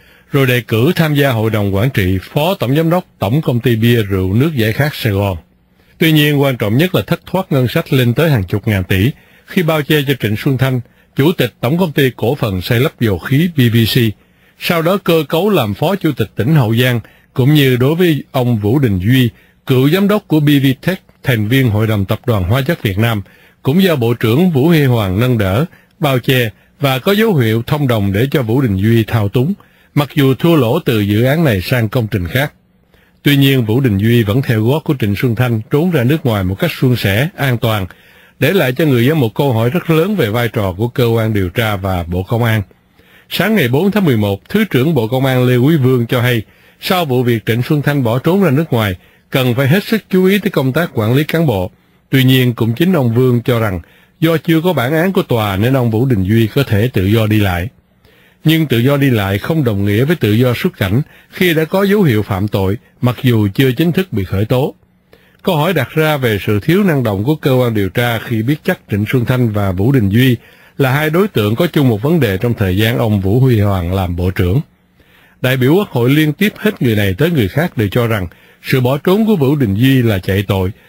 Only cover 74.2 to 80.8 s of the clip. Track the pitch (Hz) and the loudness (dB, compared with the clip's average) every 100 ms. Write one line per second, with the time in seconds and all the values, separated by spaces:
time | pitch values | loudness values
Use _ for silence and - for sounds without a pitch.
74.2 | 90 - 90 117 - _ _ _ _ _ | -2 0 0 -2 -4 _ _ _ _ _
75.2 | _ _ 127 131 127 180 196 127 120 147 | _ _ -2 0 2 2 0 0 2 2
76.2 | 151 147 208 - 208 208 131 107 101 90 | 0 0 -2 -2 -4 -2 0 0 0 0
77.2 | 165 160 98 139 170 - 104 123 117 110 | 0 0 0 0 -4 -2 -2 0 -2 -2
78.2 | 87 - - _ - 131 123 143 - 202 | -6 -12 -20 _ -4 0 0 0 0 0
79.2 | 220 202 135 147 113 98 131 135 113 98 | 2 2 2 0 0 2 2 2 2 0
80.2 | 95 95 101 98 92 - | -2 -2 0 -2 -2 -6